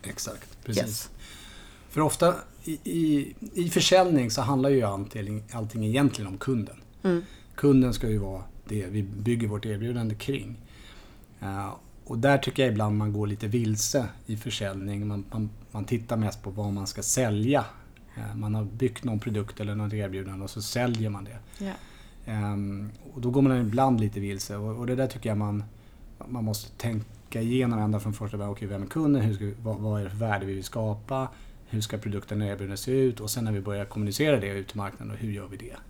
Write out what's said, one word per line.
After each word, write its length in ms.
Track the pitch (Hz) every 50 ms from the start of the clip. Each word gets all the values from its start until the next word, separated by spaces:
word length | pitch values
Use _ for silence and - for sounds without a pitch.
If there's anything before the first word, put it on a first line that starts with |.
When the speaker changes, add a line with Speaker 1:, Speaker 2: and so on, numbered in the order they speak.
| - 98
Speaker 1:
Exakt, 480 | 104 - - 113 107 - - - - - -
precis. 180 | - 110 98 -
Speaker 2:
Yes. 260 | 113 104 - - - - - - - - - - - - - - - - - - -
Speaker 1:
För 120 | - 147
ofta 340 | 160 143 - - 175 175 180 - - - - - -
i, 160 | - 160 151 -
i, 520 | - 170 165 165 156 151 143 139 - - - - - -
i 160 | 185 175 165
försäljning 640 | 170 185 - - 185 185 185 180 160 139 123 113
så 100 | 107 -
handlar 280 | 120 117 139 131 131 143
ju 120 | 139 131
allting, 640 | 117 101 98 98 101 104 - 110 98 98 107 107 107 -
allting 340 | - 117 107 107 - 113 107
egentligen 420 | 107 113 135 143 135 - - 104
om 100 | 92 95
kunden. 380 | 95 - 131 131 117 98 - - - - - - - -
Speaker 2:
Mm. 200 | 190 175 170 190 - - - - - -
Speaker 1:
Kunden 380 | - - 143 135 131 127 123 110
ska 160 | - - 113
ju 80 | 107
vara 260 | 107 98 92 95 92 92 - - - -
det 180 | - 104 104 95 90
vi 140 | 101 107 101
bygger 440 | 95 104 104 104 120 120 117 117
vårt 180 | 107 107 101 -
erbjudande 500 | 113 104 101 110 120 123 120 117 110 107
kring. 400 | - - - 139 139 - 107 120 - - - - - - - - - - - - - - - - -
Eh, 340 | 101 98 98 98 101 98 101 - - - - - -
och 120 | - 117
där 200 | 113 113 139 143
tycker 260 | 135 - 143 - - 131
jag 80 | 123
ibland 260 | 110 104 107 104 104
man 160 | 104 107 104 101
går 140 | 104 107
lite 200 | 101 101 101 113
vilse 580 | 107 107 123 117 107 107 104 - - - 143 120 - - - -
i 120 | - 110
försäljning. 680 | 107 - 120 104 - 107 98 98 98 95 104 101 101 104
Man, 180 | 104 104 101 98 -
man, 180 | - 110 107 107 107 - - -
man 140 | - 107 98
tittar 320 | - 123 113 113 - 120
mest 260 | 113 110 101 98 - -
på 60 | 101
vad 240 | 95 107 104 104 101
man 140 | 101 98
ska 140 | 95 - 107 101
sälja. 640 | - - 131 127 113 104 101 107 127 143 135 107 - - - - - - - - - -
Eh, 180 | 113 110 104 107
man 200 | 110 107 107 107
har 80 | 110 107
byggt 400 | 101 107 117 131 123 107 - -
någon 160 | 123 110 104
produkt 400 | - 117 104 107 101 - - -
eller 160 | 107 104 101
något 180 | 107 104 104 107
erbjudande 500 | 107 101 95 95 95 98 98 95 95 98
och 60 | 95
så 120 | - 113
säljer 480 | 104 - - 120 123 120 120 110 110 107
man 140 | 101 98 101
det. 420 | - - 113 - - - - 202
Speaker 3:
Ja. 60 | 196 185 - - - - - - - - - -
Speaker 1:
Ehm, 640 | - 110 107 104 104 104 101 101 101 101 101 104 104 - - - - -
och 80 | 131
då 80 | 117 123
går 100 | 123 139
man 160 | 135 135 131 123
ibland 380 | 120 107 104 127 135 135 127 113
lite 200 | 107 101 101 101
vilse 360 | 101 101 98 95 - - 101
och, 180 | 101 104 110 110 120
och 80 | 120
det 80 | 120 127
där 120 | 127 135
tycker 220 | 127 - 123 - 117
jag 80 | 107
man, 260 | 104 107 104 104 104 104 - - - - - - - - - - - -
man 160 | - 123 123 110
måste 280 | 107 107 - - - -
tänka 640 | - - 120 110 107 110 - - - - - - 117
igenom 380 | 113 113 123 131 127 120 117 107
ända 200 | 107 104 107 101
från 140 | 104 107 104
första 240 | - 110 104 107
början. 140 | 101 101 104
Okej, 160 | 101 - 110
vem 140 | 98 101 98 98
är 40 |
kunden? 340 | - - 160 160 147 143 131
Hur 120 | 107 113 104
ska 120 | 95 104
vi, 100 | 101 104 117 117
vad, 140 | 110 107
vad 220 | 101 107 107 104 104
är 40 | 101
det 60 | 95
för 80 | 98
värde 280 | 107 113 110 104 98 98
vi 80 | 98 95
vill 100 | 98 92
skapa? 640 | - - 117 110 107 104 104 - - 135 131 131 127 - - - - - - -
Hur 140 | - - 107
ska 160 | 107 - -
produkten 440 | 101 - 110 101 98 - - 107 104
och 60 | 107
erbjudandet 320 | 98 101 98 101 95 98 98
se 120 | - 131
ut? 280 | 131 135 131 127 117 107
Och 100 | 107 110
sen 140 | - 127 117
när 80 | 110
vi 100 | 107 98
börjar 240 | 95 104 101 101 101
kommunicera 540 | - - 107 104 101 98 - 147 156 143 117
det 80 | 98
ut 200 | 101 98 98 95
till 100 | - -
marknaden, 340 | 107 101 95 - - 113 107 107
och 40 |
hur 140 | 104 113 107
gör 160 | 101 101 98
vi 100 | 95 101
det 180 | 101 110 - - - -